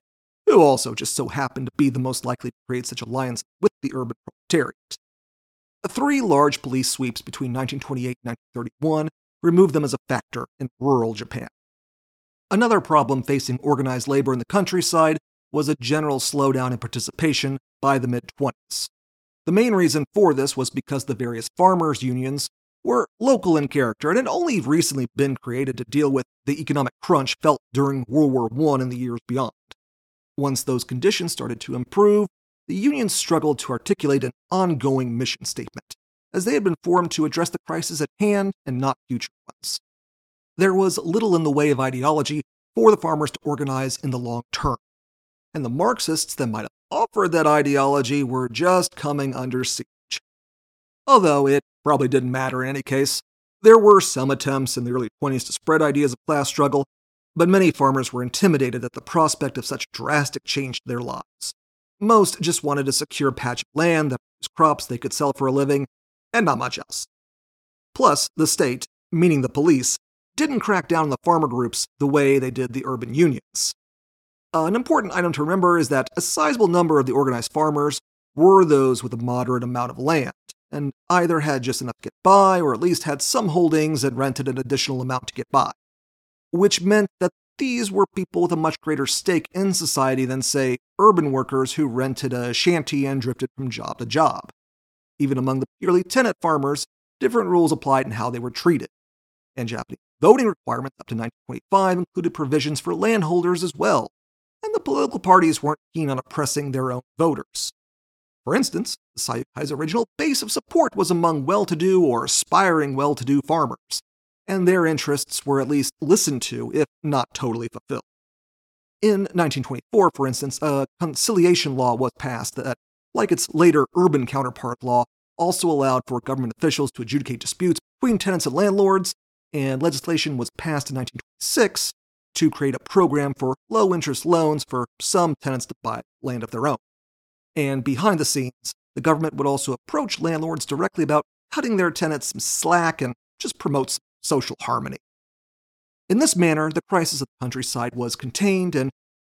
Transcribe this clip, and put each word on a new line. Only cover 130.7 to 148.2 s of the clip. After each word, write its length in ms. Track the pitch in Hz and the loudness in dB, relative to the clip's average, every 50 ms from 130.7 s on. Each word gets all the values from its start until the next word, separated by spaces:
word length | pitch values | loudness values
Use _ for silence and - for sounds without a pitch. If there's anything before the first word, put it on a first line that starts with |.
| 151 139 - - | -4 -4 -6 -6
in 60 | 135 | -8
nineteen 240 | 131 123 - - 120 | -8 -8 -10 -12 -14
twenty-six 720 | - _ _ - - - - - 220 - - - - - - _ _ _ _ _ _ _ - | -16 _ _ -10 -6 -2 0 2 2 2 0 -4 -6 -8 -8 _ _ _ _ _ _ _ -4
to 140 | - 160 156 | 0 0 0
create 260 | - - 147 139 127 | 0 0 -4 -4 -4
a 40 | - | -6
program 540 | - - - 196 180 147 139 147 143 139 135 | -8 0 2 4 4 4 2 0 -2 -2 -4
for 200 | - 139 131 123 - _ - | -4 -4 -4 -4 -6 _ -2
low-interest 560 | 226 220 208 190 180 170 - 151 131 - - | 0 2 2 2 2 0 -2 -4 -6 -4 0
loans 380 | 170 175 165 160 156 151 143 - | 2 2 4 2 2 0 -2 -4
for 200 | - 135 123 120 - _ - | -6 -6 -6 -6 -6 _ -8
some 340 | - - - 185 175 165 143 - | -4 -2 0 2 2 0 -2 -4
tenants 240 | - 139 131 123 - | -6 -6 -6 -6 -6
to 100 | - - _ - | -10 -12 _ -8
buy 180 | 113 113 120 - _ _ _ | -8 -8 -8 -10 _ _ _
land 220 | - 135 123 117 113 | -8 -8 -6 -8 -8
of 80 | 107 | -8
their 160 | - 113 131 | -6 -4 -2
own. 100 | 151 127 - _ _ _ _ _ _ _ _ _ _ _ _ _ _ - | -2 -2 -4 _ _ _ _ _ _ _ _ _ _ _ _ _ _ -4
And 280 | 160 143 139 139 135 117 | -4 -2 -2 -2 -4 -2
behind 360 | 143 135 120 185 214 190 151 | -2 -2 0 2 2 2 2
the 60 | 143 | 0
scenes, 480 | - - 143 127 127 - _ - - - _ _ _ - | -2 -2 -4 -4 -6 -10 _ -14 -14 -14 _ _ _ -10
the 80 | 135 | -2
government 320 | 131 160 156 151 165 151 - | 0 0 0 0 0 -4 -4
would 140 | 143 139 | -2 -2
also 260 | 143 139 135 - 139 123 | -2 -2 -2 -2 -4 -6
approach 460 | - _ - - 302 277 190 - - | -8 _ -6 -6 -4 -4 -4 -6 -4
landlords 460 | 151 165 160 156 160 165 165 139 - | -4 -4 -4 -4 -4 -4 -6 -6 -6
directly 380 | - 143 147 190 196 - - 156 | -6 -4 -4 -4 -4 -2 -2 0
about 220 | 135 151 151 - _ _ _ _ _ | 2 0 0 0 _ _ _ _ _
cutting 260 | - 311 262 240 220 | -6 -4 -2 0 0
their 120 | 185 180 170 | 0 0 0
tenants 380 | - - 175 156 151 139 - | 0 -2 -2 -2 -2 -4 -6
some 120 | - - - | -8 -8 -8
slack 640 | - - - - - 160 175 175 165 160 - - | -6 -6 -4 -2 0 2 2 2 2 0 -2 -4
and 140 | 139 123 120 - _ _ _ - | -6 -8 -8 -10 _ _ _ -12
just 180 | - 233 - | -10 -10 -8
promote 320 | - - 170 139 139 131 - | -6 -4 -2 -2 -2 -2 -2
some 120 | - - _ _ _ _ | -6 -10 _ _ _ _
social 340 | - - 180 135 - - - - | -4 -2 -2 -2 -2 -4 -8 -8
harmony. 360 | - 120 120 - 135 131 135 - _ _ _ _ _ _ _ _ _ _ _ _ _ _ _ _ _ _ _ _ _ | -6 -4 -4 -4 -4 -8 -12 -14 _ _ _ _ _ _ _ _ _ _ _ _ _ _ _ _ _ _ _ _ _
In 120 | - 185 240 | 0 0 2
this 160 | 320 - - | 2 2 2
manner, 340 | 175 175 165 156 156 156 156 | 2 2 2 2 0 0 -2
the 140 | 156 170 - | -2 -4 -4
crisis 340 | - 196 180 165 - - 135 | -2 0 0 0 -2 -4 -6
of 60 | 139 | -8
the 180 | - _ - 127 | -10 _ -10 -10
countryside 500 | 123 117 131 131 - - 127 120 123 - | -8 -8 -6 -8 -6 -6 -6 -6 -6 -6
was 200 | 123 120 117 - | -6 -6 -6 -6
contained 600 | - | -8